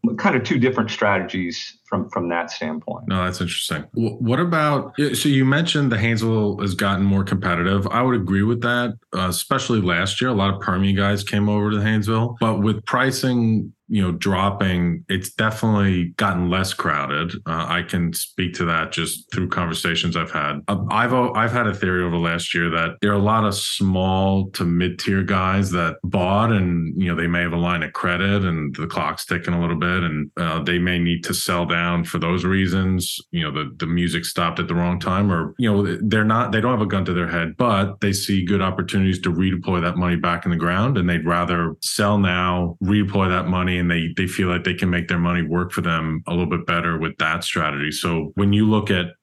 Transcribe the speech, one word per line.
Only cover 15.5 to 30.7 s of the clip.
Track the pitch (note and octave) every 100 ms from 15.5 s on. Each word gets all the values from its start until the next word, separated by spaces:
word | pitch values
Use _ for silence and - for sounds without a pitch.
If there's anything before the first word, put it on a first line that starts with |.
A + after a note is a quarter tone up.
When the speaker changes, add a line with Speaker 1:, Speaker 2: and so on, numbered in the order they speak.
| A2 A2+ G#2 G2 F2+ F2 -
Speaker 2:
gotten | G2+ F2+ F2
less | F#2 F#2 -
crowded. | E2+ D2 C#2 D2 E2 D2 -
Uh, | D#2+ E2+
I | E2+
can | E2 F#2 E2+
speak | E2 - - F2+ -
to | E2+
that | E2 D#2+
just | - D#2+ - -
through | - F2
conversations | - E2+ E2 E2+ E2 F2 E2+
I've | D#2+
had. | D#2+ D2 D2 -
Uh, | G2 G2+
I've, | G#2+ A#2+
o-, | B2+ A#2+
I've | A2 A2+
had | B2 A2
a |
theory | F#2+ F#2+ F2+
over | F2 E2+
the |
last | E2+ E2+ E2+
year | F2 E2+
that | E2 E2 -
there | G#2
are | G2+
a |
lot | G2+ A2+ G#2+
of | F#2+
small | - - G2 F#2 F#2+ F#2+ G2 G2 F#2+
to | -
mid-tier | F2 E2+ F2+ - - F#2+
guys | F#2 F#2+ F#2 G2 G2
that | F2 E2+ D#2
bought | F2 G2 F2+ G2+ A#2
and, | G#2+ F2+ F2 D#2+ D2+
you | F#2
know, | E2
they | E2+
may | F2
have | F2
a | E2+
line | F2 F2
of | E2
credit | - F2+ F2 G2 G2+ F#2
and | E2 D2 C#2
the | D#2
clock's | - D2+ D#2 -
ticking | F2 F2 F2
a |
little | E2+ D#2+
bit | F2
and, | F2+ F2 D2+ D2 -
uh, | E2 E2
they | D2